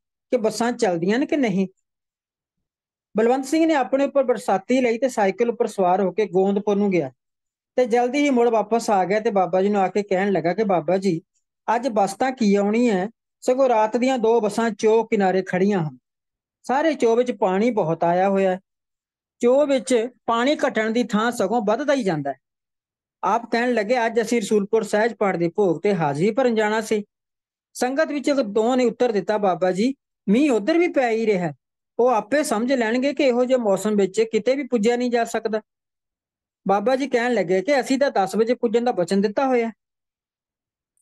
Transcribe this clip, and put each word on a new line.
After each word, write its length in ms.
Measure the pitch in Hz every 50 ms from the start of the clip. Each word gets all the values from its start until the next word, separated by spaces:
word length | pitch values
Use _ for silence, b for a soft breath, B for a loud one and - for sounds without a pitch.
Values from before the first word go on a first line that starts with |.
| _ _ _ _ _ -
ਕਿ 60 | - 240
ਬੱਸਾਂ 340 | 208 214 208 - 233 240
ਚੱਲਦੀਆਂ 480 | 240 240 226 196 175 165 165 185 214 247
ਨੇ 60 | 302
ਕਿ 120 | - 339 302
ਨਹੀਂ।" 300 | 262 220 175 196 190 185 _ _ _ _ _ _ _ _ _ _ _ _ _ _ _ _ _ _ _ _ _ _ _ _ _ _ _ _ - 202
ਬਲਵੰਤ 280 | 226 233 247 277 269
ਸਿੰਘ 200 | - 320 320 330
ਨੇ 80 | 320 320
ਆਪਣੇ 320 | 277 254 254 - 269 277
ਉੱਪਰ 180 | 277 277 277 269
ਬਰਸਾਤੀ 580 | 240 240 202 - - 202 185 - - 247 262
ਲਈ 160 | 254 233 226 226
ਤੇ 120 | 269 254
ਸਾਈਕਲ 400 | - 233 202 196 190 - 240 233
ਉੱਪਰ 180 | 214 - 233 208
ਸਵਾਰ 340 | - - 185 180 180 190
ਹੋ 100 | 202 180
ਕੇ 140 | 175 - 214
ਗੋਂਦਪੁਰ 500 | 185 170 190 190 196 202 202 196 214 202
ਨੂੰ 160 | 202 208 202
ਗਿਆ 200 | 185 170 147 131 - _ _ _ _ _ _ _ _ _ _ _ -
ਤੇ 100 | - 254
ਜਲਦੀ 340 | 220 220 240 240 247 247 294
ਹੀ 100 | 285 285
ਮੁੜ 200 | 262 240 240 240
ਵਾਪਸ 400 | 226 214 202 208 226 233 226 -
ਆ 160 | 214 190 180
ਗਿਆ 140 | 170 208 220
ਤੇ 100 | 214 233
ਬਾਬਾ 320 | 208 196 180 170 175 185
ਜੀ 80 | 190 208
ਨੂੰ 120 | 208 202
ਆ 60 | 190 185
ਕੇ 160 | - 214 202
ਕਹਿਣ 280 | - 190 180 196 202
ਲੱਗਾ 220 | 190 170 147 170 180
ਕਿ 100 | 196 220
"ਬਾਬਾ 340 | 196 190 165 151 156 180 196
ਜੀ, 240 | 190 196 165 165 - _ _ _ _ _ _ _ _ - 214
ਅੱਜ 120 | 240 233 277
ਬੱਸ 260 | 214 214 196 190 -
ਤਾਂ 180 | - 262 269
ਕੀ 240 | 254 262 233 202 196
ਆਉਣੀ 340 | 202 196 202 214 233 247 240
ਹੈ, 200 | 208 180 185 226 - _ _ _ _ _
ਸਗੋਂ 280 | - - 254 262 269 254
ਰਾਤ 280 | 240 214 214 214 214 247
ਦੀਆਂ 200 | 240 254 262 254
ਦੋ 240 | 214 220 233 233
ਬੱਸਾਂ 280 | 214 214 208 233 226 233
ਚੌਕ 400 | 208 - - 214 214 226 220 220
ਕਿਨਾਰੇ 320 | 233 202 196 185 185 190
ਖੜੀਆਂ 480 | 185 - - 180 185 202 208 185 160 151
ਹਨ। 80 | 127 - _ _ _ _ _ _ _ _ _ _ _ _ -
ਸਾਰੇ 300 | - 247 277 311 320 285
ਚੋਅ 240 | - 247 226 226 233
ਵਿੱਚ 140 | 247 240
ਪਾਣੀ 380 | 220 202 220 190 185 196 214 247
ਬਹੁਤ 340 | 226 208 175 156 165 165 175
ਆਇਆ 260 | 170 175 180 185 202
ਹੋਇਆ 220 | 196 196 196 185
ਹੈ। 80 | 185 190 _ _ _ _ _ _ _ _ _ _ _ _ _ _ _ -
ਚੋਅ 260 | - 240 254 277 302
ਵਿੱਚ 440 | 277 277 262 - - 262 226 220 254 - _ _
ਪਾਣੀ 320 | - 233 233 240 269 302 302 302 262
ਘਟਣ 220 | 202 220 220 220
ਦੀ 140 | 220 247 240
ਥਾਂ 280 | 240 - 208 220 240
ਸਗੋਂ 300 | 240 233 202 180 220 247
ਵੱਧਦਾ 320 | 208 202 220 247 294 269 285
ਹੀ 100 | 277 220
ਜਾਂਦਾ 280 | 190 165 151 139 139
ਹੈ।" 60 | 131 - _ _ _ _ _ _ _ _ _ _ _ _ _ _ _ _ -
ਆਪ 280 | 180 208 233 233 -
ਕਹਿਣ 220 | - 226 240 254 247
ਲੱਗੇ, 320 | 220 202 196 254 247 226
"ਅੱਜ 160 | 233 220 233
ਅਸੀਂ 200 | 220 214 240 233
ਰਸੂਲਪੁਰ 420 | 196 - 220 208 196 - - 226 214
ਸਹਿਜ 300 | 214 - 208 214 240 214
ਪਾਠ 220 | - 214 196 180
ਦੇ 140 | 170 170 165
ਭੋਗ 320 | - - 208 180 160 151
ਤੇ 140 | - 208 202
ਹਾਜ਼ਰੀ 360 | 170 160 143 139 143 175 220
ਭਰਨ 240 | 208 240 262 247 226
ਜਾਣਾ 260 | 214 214 214 214 220
ਸੀ।" 220 | 214 - 226 208 208 _ _ _ _ _ _ _ _ _ _ _ _ _ -
ਸੰਗਤ 340 | - 247 254 269 285 320 -
ਵਿੱਚ 200 | 294 294 240 302
ਇੱਕ 140 | 285 269
ਦੋ 340 | 247 202 202 226 214 240 262
ਨੇ 100 | 254 254
ਉੱਤਰ 260 | 233 185 - 247 240
ਦਿੱਤਾ, 260 | 214 202 175 - 214 214
"ਬਾਬਾ 340 | 202 190 175 165 185 185
ਜੀ, 240 | 185 180 220 262 269 _ _ _ _ _ - -
ਮੀਂਹ 220 | 196 247 302 302
ਉੱਧਰ 260 | 240 214 202 311 320 339
ਵੀ 100 | 349 330
ਪੈ 240 | - 285 254 233
ਹੀ 140 | 220 226 226
ਰਿਹਾ। 280 | 214 208 180 180 156 139 _ _ _ _ _ _ _ _ -
ਉਹ 80 | 233 254
ਆਪੇ 360 | 247 208 202 - 262 302 294
ਸਮਝ 300 | 294 233 208 240 247 277
ਲੈਣਗੇ 400 | 254 226 214 233 254 254 285 285
ਕਿ 100 | - 302
ਇਹੋ 220 | 262 233 240 254
ਜਿਹੇ 140 | 247 262 254
ਮੌਸਮ 360 | 233 208 190 185 - 214 214
ਵਿੱਚ 260 | 202 196 185 190 214
ਕਿਤੇ 340 | 226 220 - 220 214 254 262
ਵੀ 80 | 277 285
ਪੁੱਜਿਆ 320 | 240 254 233 202 233 240
ਨਹੀਂ 160 | 240 247 247
ਜਾ 120 | 226 240 233
ਸਕਦਾ।" 380 | - - 220 220 220 214 214 - _ _ _ _ _ _ _ _ _ _ _ _ _ _ _ _ _ _ _ - 185
ਬਾਬਾ 280 | 196 208 202 240 269
ਜੀ 120 | 262 285 254
ਕਹਿਣ 260 | 247 240 233 247 247
ਲੱਗੇ 280 | 208 185 165 185 190
ਕਿ 180 | 185 240 285 262
"ਅਸੀਂ 200 | 226 - 269 247
ਤਾਂ 120 | 285 277
ਦਸ 240 | 226 214 190 185 -
ਵਜੇ 180 | 202 226 220 247
ਪੁੱਜਣ 300 | - - 233 202 240 240
ਦਾ 80 | 247
ਵਚਨ 300 | 240 180 175 - 196 196
ਦਿੱਤਾ 260 | 196 220 208 285 277 262
ਹੋਇਆ।" 240 | 254 240 226 226 208 _ _ _ _ _ _ _ _ _ _ _ _ _ _ _ _ _ _ _ _ _ _ _ _ _